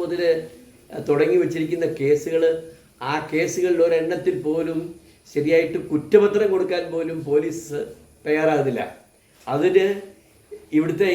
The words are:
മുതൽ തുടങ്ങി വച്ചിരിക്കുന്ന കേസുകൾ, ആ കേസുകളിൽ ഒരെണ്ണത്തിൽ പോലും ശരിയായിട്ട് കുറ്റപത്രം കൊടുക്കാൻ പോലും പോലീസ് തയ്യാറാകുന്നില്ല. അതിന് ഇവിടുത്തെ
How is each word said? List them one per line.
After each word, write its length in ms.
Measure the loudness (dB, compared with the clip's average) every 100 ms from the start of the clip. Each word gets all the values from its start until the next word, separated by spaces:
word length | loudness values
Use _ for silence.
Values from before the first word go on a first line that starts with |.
മുതൽ 200 | -4 0 0 0 -4 -16 -20 -20 -16 -6 0
തുടങ്ങി 280 | 2 4 2
വച്ചിരിക്കുന്ന 420 | 2 -2 -4 -2 -2 0
കേസുകൾ, 440 | 2 2 2 0 2 0 -6 -20 _ _ -6
ആ 20 | -4 -2
കേസുകളിൽ 480 | -2 -2 0 0 2 4
ഒരെണ്ണത്തിൽ 500 | 2 0 -2 -2 -2 -2
പോലും 340 | -2 -2 -4 -8 -12 -20 _ -8
ശരിയായിട്ട് 480 | -4 2 2 2 -4 -4
കുറ്റപത്രം 580 | -4 4 4 6 2 0
കൊടുക്കാൻ 300 | 0 0 -2 -4
പോലും 240 | -4 -4 -6 0
പോലീസ് 500 | 0 0 -6 -8 -8 -10 -14 -20 _ -2
തയ്യാറാകുന്നില്ല. 560 | 0 2 2 0 -4 -6 -12 _ _ _ _ -6
അതിന് 400 | 0 4 4 2 0 -8 -20 _ _ _ -20 -2 0
ഇവിടുത്തെ 300 | 0 0 0